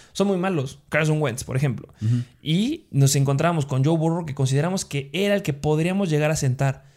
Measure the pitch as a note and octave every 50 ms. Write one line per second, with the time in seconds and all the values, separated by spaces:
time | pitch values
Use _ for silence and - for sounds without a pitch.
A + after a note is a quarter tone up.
0 | - - - - G3 G3+ G3 F3+ F3 F#3+ F#3 D3 B2+ C3+ - - _ - - D3
1 | D#3+ D#3 D#3 D3+ D3+ C3 A2 C3 - - A#2+ C3 D3 C#3 A2 - - - - -
2 | A2 A2 B2 A#2+ A#2+ - - _ - D3 D#3+ F#3 A3 C4+ D#4+ - - - - C#3
3 | C#3 C3+ D3 C#3+ C#3 C#3+ C3+ C3+ D#3 E3+ E3+ D#3+ C3+ C#3 C3+ C3 C3+ D#3 E3+ D#3+
4 | D#3 E3 E3 F3 E3 D3+ C3 - C3 B2+ C3+ C#3+ D3+ F3 F#3+ F#3+ - - - C#3+
5 | C#3+ C#3+ - F3+ G3+ G3+ G3+ G3 G3 - C#3 C#3+ D3 D3+ D#3 D#3 E3 F3+ F#3 G3+
6 | G3+ E3+ D3+ D3 D3+ D3+ D#3+ C#3+ D3 C3 B2 C3+ C#3 C3+ C3 - - - _